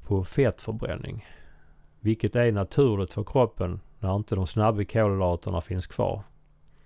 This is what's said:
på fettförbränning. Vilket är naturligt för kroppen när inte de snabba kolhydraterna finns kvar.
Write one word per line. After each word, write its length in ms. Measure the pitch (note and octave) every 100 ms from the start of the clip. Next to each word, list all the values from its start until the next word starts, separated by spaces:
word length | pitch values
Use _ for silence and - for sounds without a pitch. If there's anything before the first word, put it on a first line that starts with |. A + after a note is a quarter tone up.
på 220 | - G2
fettförbränning. 1000 | F2+ - C3 - - G#2+ - D#2+ - A2+ - - - - - - - _
Vilket 360 | G#2 A2+ A2 B2
är 160 | A#2+
naturligt 600 | G#2 F#2 - C#3 G#2 F#2
för 120 | -
kroppen 560 | F#2 C3+ A#2+ - F2+ F2 - -
när 180 | F#2+ G2+
inte 180 | G#2
de 120 | F#2+ F#2
snabba 380 | - G#2+ G#2
kolhydraterna 760 | G2+ A2+ G#2+ G2 F2+ F2 - F2
finns 260 | - F2+ -
kvar. 360 | - G#2+ G2+ - - _ _ - -